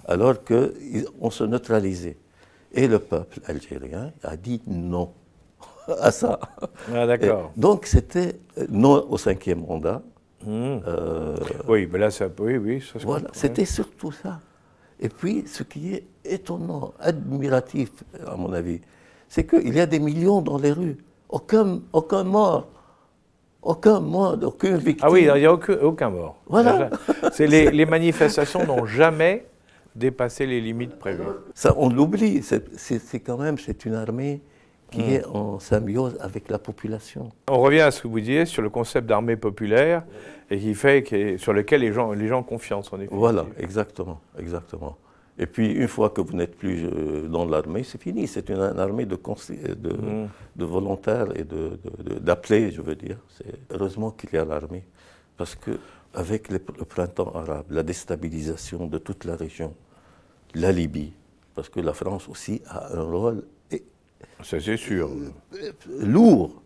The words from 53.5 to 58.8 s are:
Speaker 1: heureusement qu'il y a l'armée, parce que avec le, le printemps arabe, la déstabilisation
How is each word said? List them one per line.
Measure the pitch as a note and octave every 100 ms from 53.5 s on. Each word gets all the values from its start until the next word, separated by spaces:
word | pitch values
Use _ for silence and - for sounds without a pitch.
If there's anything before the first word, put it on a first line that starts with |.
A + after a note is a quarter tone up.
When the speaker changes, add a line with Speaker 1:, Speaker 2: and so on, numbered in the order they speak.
| F2+ -
Speaker 1:
heureusement | F#2 G2 G#2 A2
qu'il | A2 -
y | E2
a |
l'armée, | D#2+ D2+ D#2+ F2+ F2+ _ _ _ _ _
parce | E2+ -
que | - - - - _
avec | - F2 G#2+ -
le, | F#2+ - -
le | -
printemps | - F2 - F#2 E2+
arabe, | E2 D2 D2
la | D2+
déstabilisation | D#2 F2+ - E2 D#2+ D#2 D#2 D#2+ - F2